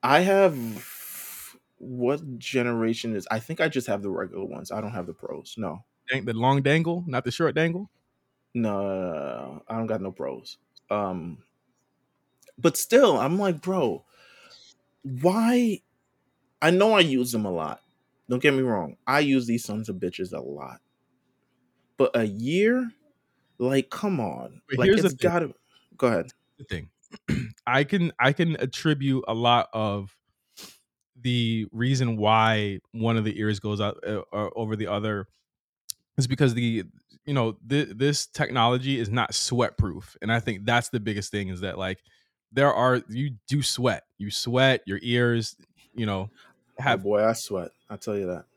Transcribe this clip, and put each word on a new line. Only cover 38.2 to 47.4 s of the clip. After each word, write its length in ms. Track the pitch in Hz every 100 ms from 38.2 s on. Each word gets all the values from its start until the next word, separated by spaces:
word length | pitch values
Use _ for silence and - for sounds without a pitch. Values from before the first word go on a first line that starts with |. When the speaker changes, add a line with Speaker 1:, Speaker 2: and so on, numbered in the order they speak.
| -
Speaker 2:
technology 720 | - 151 127 117 123 131 135
is 100 | 107
not 240 | 120 117
sweat 420 | - - 123 120 -
proof. 380 | 101 82 - -
And 100 | 104
I 80 | 117
think 240 | 113 98
that's 240 | 104 120 117
the 100 | 120
biggest 300 | 104 104 98
thing, 180 | 104 95
is 120 | 90
that, 180 | 95 -
like, 200 | 92 95 _ _ _ _ _
there 200 | 117 139
are, 280 | 104 123 127 -
you 220 | 110 143 113 -
do 140 | 143
sweat, 420 | 131 - 123 95 _ _
you 120 | 104
sweat, 520 | - - 123 135 131 -
your 120 | 98
ears, 540 | 120 120 120 117 110 - _ _ _
you 120 | - 107
know, 240 | 98 101 _ - _ _ -
Speaker 1:
Oh, 40 |
Speaker 2:
have 200 | 131 117
Speaker 1:
boy, 200 | 98 104
I 100 | 110
sweat. 360 | 113